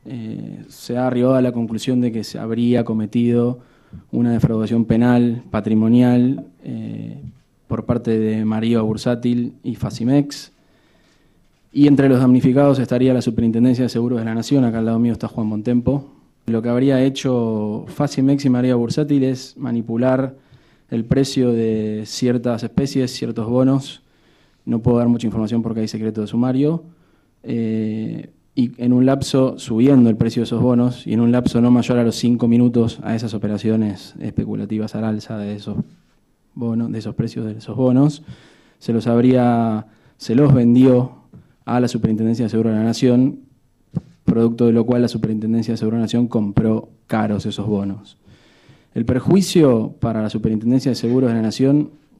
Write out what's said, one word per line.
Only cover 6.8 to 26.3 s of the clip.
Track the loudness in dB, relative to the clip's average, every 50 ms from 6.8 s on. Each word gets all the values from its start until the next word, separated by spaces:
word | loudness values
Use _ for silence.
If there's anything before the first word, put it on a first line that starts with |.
| -10 -10 -10 -10 -12 -12 -14 -14 -18 -20 -20 _ _ _ _ _ _ _
por | -6 -6 -2
parte | -2 -4 -2 0 0 0 0
de | 0 0 -2 -2 -2
Mario | -2 -2 -2 0 0 0 0 0
Bursátil | 0 -4 -2 -2 -2 -2 0 0 -2 0 0 -2 -6 -8 _
y | -10 -10 -8
Facimex. | -6 -8 -8 -6 -4 -2 2 2 2 2 0 -8 -16 -18 -20 _ _ _ _ _ _ _ _ _ _ _ _ _ _ _ _ _ _ _ _ _ _ _ _
Y | 2 4 6
entre | 6 6 6 6 4
los | 4 4
damnificados | 4 4 4 4 4 4 4 4 4 4 4 2
estaría | 0 -2 0 2 2 2 2
la | 2
Superintendencia | 0 -2 -2 0 0 0 2 2 2 2 2 2 -2
de | -2
Seguros | -2 -2 -2 -2 -2 -4
de | -4
la | -4 -4
Nación, | -6 -2 0 2 2 2
acá | 2 0 -2
al | -2
lado | -2 0 0
mío | 0 0
está | -2 -4 -6 -8
Juan | -6 -6 -4 -4
Bontempo. | -4 -4 -2 0 -2 0 0 0 -2 -2 -6 -10 _ _ _ _ _ _ _
Lo | -4 -4 -2
que | -2 0
habría | 0 2 2 2 2 2
hecho | 2 0 -2 -2 -4 -2 0 0 0 -2 -2 -4 -4 -4 -6 -8 -10
Facimex | -14 -6 -4 -4 -4 0 0 2 2 2 2 2
y | 0
María | 0 2 2 2 2
Bursátil | 0 0 -2 -2 -2 0 0 0 0
es | 2 0 -2 -4 -10 -18 _
manipular | -10 -8 -4 -4 -4 -4 -4 -2 0 0 2 2 0 -2 -6 -8 -16 _ _ -20 _ _ _ _ _ _ _
el | -6 -6 -2
precio | 0 2 2 2 0 0 0 2 2
de | 2 0 0 0 0 -2 -2 -4 -6 -8 -10
ciertas | -10 -6 -2 0 0 0 0 0 -2 -4 -4 -6
especies, | -4 -2 -2 -2 0 -2 -2 -2 -2
ciertos | -4 -8 -8 -6 -6 -6 -4 0
bonos. | 2 2 4 4 2 0 -2 -6 -18 -20 _ _ _ _ _ _ _ _ _ _ _ _ _
No | -4 -4 0
puedo | 2 2 2 2
dar | 2
mucha | 2 0 0 -2 -4
información | -4 -4 -4 -2 -2 -4
porque | -4 -4 -4 -4
hay | -6 -6
secreto | -6 -6 -6 -6 -4 -6
de | -8
sumario. | -4